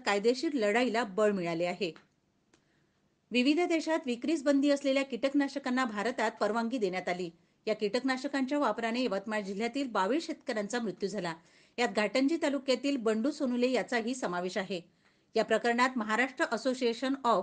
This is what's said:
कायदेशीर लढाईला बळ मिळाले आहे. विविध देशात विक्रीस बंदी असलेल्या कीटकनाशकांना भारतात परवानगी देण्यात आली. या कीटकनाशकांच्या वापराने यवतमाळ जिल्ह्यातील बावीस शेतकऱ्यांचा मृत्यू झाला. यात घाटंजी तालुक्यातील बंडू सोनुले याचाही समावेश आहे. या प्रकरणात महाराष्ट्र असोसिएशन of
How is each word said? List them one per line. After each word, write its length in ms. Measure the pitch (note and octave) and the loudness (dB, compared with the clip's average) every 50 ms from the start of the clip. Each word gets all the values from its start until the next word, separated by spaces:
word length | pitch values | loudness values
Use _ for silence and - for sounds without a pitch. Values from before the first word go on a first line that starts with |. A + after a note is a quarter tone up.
| - | 0
कायदेशीर 460 | A3 G3+ G3+ G3+ A#3 B3+ B3+ E4 E4 D4 | 0 0 2 4 2 2 2 0 -2 0
लढाईला 500 | B3+ G#3 G#3 G#3 A#3+ C4 B3 G#3 A3+ B3 | 2 2 4 4 4 2 2 2 0 -2
बळ 280 | G#3 F3+ G#3 G#3+ G#3 G#3 | -2 0 2 4 4 4
मिळाले 320 | F#3+ E3+ E3+ E3+ E3 F3 | 2 0 -2 -2 0 0
आहे. 300 | F3 G3 F#3 G#3 E3 D#3 - _ _ _ _ _ _ _ _ _ _ _ _ _ _ _ _ _ _ _ _ _ _ _ _ _ - | -2 -2 -2 -4 -6 -6 -8 _ _ _ _ _ _ _ _ _ _ _ _ _ _ _ _ _ _ _ _ _ _ _ _ _ -2
विविध 300 | G#3 B3 B3 C#4+ D4+ D#4+ | 2 2 4 4 4 4
देशात 380 | F4 F4 E4+ D#4+ D4+ D#4+ D#4 E4 E4 | 2 2 2 0 0 0 -2 -2 0
विक्रीस 360 | B3+ A#3+ A#3 - C4 E4 D4+ B3+ | -2 -6 -4 -2 -2 -2 0 2
बंदी 280 | C#4+ C#4+ C#4 C4+ C#4+ | 2 2 4 4 4
असलेल्या 320 | C#4+ C#4 C#4 C4+ C4+ C4+ C4+ | 2 2 2 0 2 2 0
कीटकनाशकांना 840 | C4+ A#3+ G#3+ C4+ C4+ C#4 D4 C#4 C4+ - C#4+ - C4 B3 B3+ C4 | -2 -4 -2 -2 0 2 2 0 0 -2 -6 -4 -2 -2 0 -2
भारतात 460 | A#3 G#3 G#3 G3+ A#3 B3+ - A3 A3 A3 - | -2 -2 -2 -2 -2 -2 0 -2 -2 0 0
परवानगी 380 | A3 G#3 G#3+ A#3 A#3 A3+ A#3 B3+ | 0 0 0 0 -2 -2 -2 -2
देण्यात 300 | G#3 F3+ F3+ F#3 F3 F#3+ | -2 0 -2 -2 -2 -2
आली. 220 | F3 F3+ F#3 E3 - _ _ _ _ _ - | -4 -4 -4 -10 -10 _ _ _ _ _ -2
या 80 | G#3+ G#3 | -2 -2
कीटकनाशकांच्या 840 | - A3 G3+ G#3 B3 B3+ C4+ C4 B3+ C4 C#4 C#4+ C4+ C4 B3+ D4 D4 | 0 -2 -2 -2 0 0 0 -2 -2 -2 -4 -2 -2 -2 0 0 2
वापराने 440 | C#4+ A3 G#3+ - A3+ A3+ A3+ B3 B3+ | 2 2 0 0 -2 -2 0 0 0
यवतमाळ 380 | A#3+ G3 G3 G3 A#3 G#3+ G#3+ | 0 -2 -2 -4 -2 -4 -4
जिल्ह्यातील 480 | G3+ F#3+ G3+ F#3+ A#3 A#3 A#3 C#4 C#4+ B3 | -4 -4 -4 -4 -4 -4 -2 -4 -4 -2
बावीस 380 | G#3+ G3+ F#3+ G3 C4 E4 - | 0 0 0 2 2 0 -2
शेतकऱ्यांचा 520 | - D4+ - - - A#3 G#3+ G3+ G3+ A#3+ A#3+ | -4 -8 -10 -6 -6 -4 -4 -4 -2 -4 -4
मृत्यू 300 | A#3 G3 E3+ - G3+ F#3+ | -4 -4 -6 -4 -6 -4
झाला. 260 | F#3+ G#3 F3 E3+ D#3+ - _ _ _ - - _ - - | -4 -4 -4 -4 -6 -8 _ _ _ -20 -20 _ -4 -2
यात 100 | A#3+ A3+ F#3+ | -2 0 2
घाटंजी 400 | A3 G#3+ G3+ - C4 C4+ C#4 E4 | 0 0 2 2 2 2 2 2
तालुक्यातील 600 | D#4 D#4+ C#4+ C4+ C#4 C4 - B3+ A#3+ B3+ C#4 C#4 | 2 0 0 0 0 0 0 0 0 2 -2 -2
बंडू 340 | C4 G#3 A3 A3 A3 A3 D4 | 0 0 0 0 2 0 -2
सोनुले 380 | D4+ - D4 B3 B3 A#3+ A#3+ B3+ | -2 0 -2 -2 0 2 2 2
याचाही 460 | B3+ G#3+ F#3 - B3 A#3 G#3+ A#3 C4 | 2 0 0 0 -2 -2 -2 -2 -4
समावेश 420 | - - G3 F3 F3 F3+ F#3 F#3 G#3+ | -4 -4 -4 -2 -2 -4 -2 -4 -4
आहे. 220 | F#3+ F#3 G3 E3+ - _ _ _ _ _ _ _ _ _ - | -4 -4 -6 -8 -8 _ _ _ _ _ _ _ _ _ 0
या 80 | A3 G#3+ | 0 2
प्रकरणात 460 | - A3+ G#3+ A3 A#3+ A#3 A#3+ B3 C4 B3+ | 2 2 2 4 2 4 4 4 2 2
महाराष्ट्र 480 | B3 G#3+ G#3+ G#3+ A3 B3+ C4+ - - A3 - A#3 | -2 -2 0 0 0 0 0 0 -2 -2 -2 -2
असोसिएशन 640 | G#3+ - C4 B3 B3+ B3+ A#3 A#3 A#3 C4+ C4 C4+ C4+ - | -2 0 -2 -2 0 0 0 0 0 -2 -4 -4 -2 2
of 180 | B3 A3 F3+ | 2 2 2